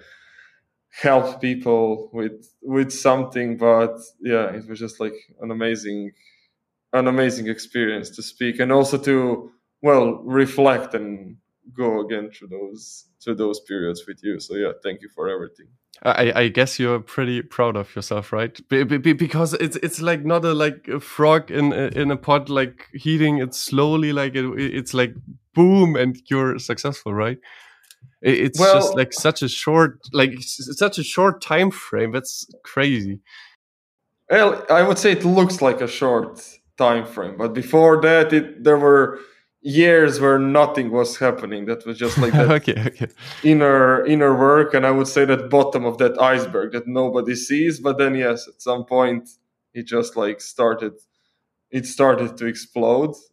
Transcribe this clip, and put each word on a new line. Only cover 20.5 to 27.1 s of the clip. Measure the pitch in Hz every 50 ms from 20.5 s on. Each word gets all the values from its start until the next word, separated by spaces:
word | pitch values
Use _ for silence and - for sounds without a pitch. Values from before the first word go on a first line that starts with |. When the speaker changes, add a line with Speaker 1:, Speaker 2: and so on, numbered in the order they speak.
| 160
Speaker 2:
like, | 151 151 151 139 - - -
a | 123 143
frog | - - - - 151 151 156 160 156 -
in | - 147 143 143
a, | - - 139 117
in | - 139 147 143
a | 143 131
pot, | - 147 143 143 135 139
like, | 143 135 131 127 127 _ - - -
heating | 135 - 151 160 156 156 151 147 143
it | 131 131 -
slowly, | - - - 135 135 147 151 156 156 156 147
like, | 147 143 139 135 127
it, | 135 127 127 98 -
it's, | 139 135 - 139 123 - -
like, | 127 123 117 107 - - - - - _ _ -
boom, | 165 175 180 196 196 185 170 151
and | 127 127 131 127 127 _ -
you're | 139 135 135 131 123 127
successful, | - - 120 - - 147 139 - - 110